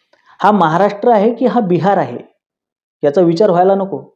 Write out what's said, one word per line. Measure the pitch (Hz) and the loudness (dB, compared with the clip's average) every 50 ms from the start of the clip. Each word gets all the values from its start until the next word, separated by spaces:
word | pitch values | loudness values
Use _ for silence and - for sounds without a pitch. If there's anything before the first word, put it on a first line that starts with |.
| _ _ _ _ _ _ _ - | _ _ _ _ _ _ _ -2
हा | - 196 | 0 0
महाराष्ट्र | 214 202 170 160 156 175 196 208 202 - - 247 | 2 2 2 0 2 0 0 0 -2 -2 0 0
आहे | 240 208 190 226 240 | 2 2 2 0 -2
की | - 269 | -2 -2
हा | 240 185 240 | -2 0 -2
बिहार | 226 180 180 165 147 196 202 185 | -2 0 -2 0 0 0 0 0
आहे, | 151 123 120 - - - _ _ _ _ _ _ _ _ _ _ _ _ _ _ - | -2 -4 -8 -12 -16 -20 _ _ _ _ _ _ _ _ _ _ _ _ _ _ -2
याचा | 147 - 196 | 0 2 2
विचार | 180 170 170 160 214 - | 2 2 2 2 2 2
व्हायला | - 175 180 190 196 | 2 2 2 2 0
नको. | 196 190 190 156 135 135 - _ | -2 -2 -6 -10 -12 -14 -16 _